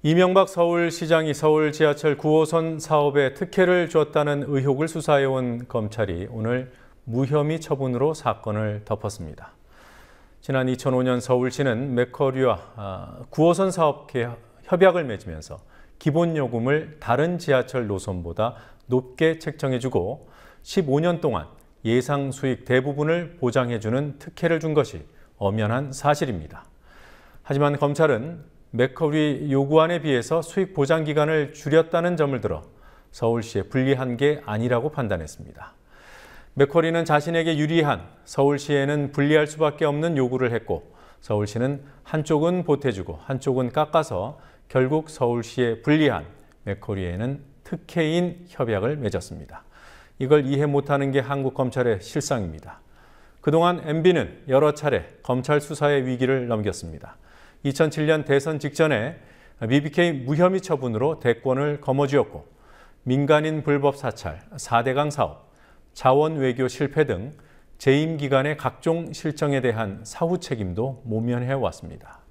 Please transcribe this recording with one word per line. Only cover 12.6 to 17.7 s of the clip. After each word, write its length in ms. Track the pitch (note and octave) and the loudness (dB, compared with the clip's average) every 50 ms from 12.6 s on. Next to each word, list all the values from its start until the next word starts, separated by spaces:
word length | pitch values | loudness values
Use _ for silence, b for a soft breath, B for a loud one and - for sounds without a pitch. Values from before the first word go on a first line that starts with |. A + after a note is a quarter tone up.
| - - - | -4 -16 -14
아, 440 | A2+ G2+ G2 F#2+ F#2 F#2 - - - - - | -12 -10 -10 -10 -10 -12 -14 -16 -18 -18 -10
구호선 400 | - - D#3 E3+ F3 F3 G3 F#3+ | 0 4 4 4 4 4 2 0
사업 340 | F3+ - E3 D3+ C#3+ - - | 2 2 2 2 0 -2 -10
개-, 240 | - - B2+ A#2 A#2+ A#2 - - - _ _ - | -6 -4 -4 -4 -4 -6 -14 -18 -20 _ _ -4
협약을 400 | - F#3 F3 F#3 F#3+ E3+ F3+ D#3 | -2 4 6 6 6 6 4 -2
맺으면서 520 | B2+ G#2+ F#2+ - F#2 D#2+ D#2 D#2 - D2+ - - b b b b b b | -4 -6 -8 -8 -12 -12 -12 -12 -14 -16 -16 -18 b b b b b b
기본 400 | - - D#3 C#3 E3 E3+ E3+ E3 | -4 -2 0 2 2 2 2 0
요금을 600 | D#3 C3+ A#2 A#2+ A#2 A2+ B2+ C#3+ D#3 D#3 - - - | -2 -2 -2 -2 -2 0 0 0 0 -2 -6 -16 -14
다른 400 | - - A#2 B2+ D3+ E3+ F3+ E3+ | -2 0 2 2 2 0 -2 -4
지하철 480 | - - C#3 B2+ A#2+ - | 0 2 2 2 2 0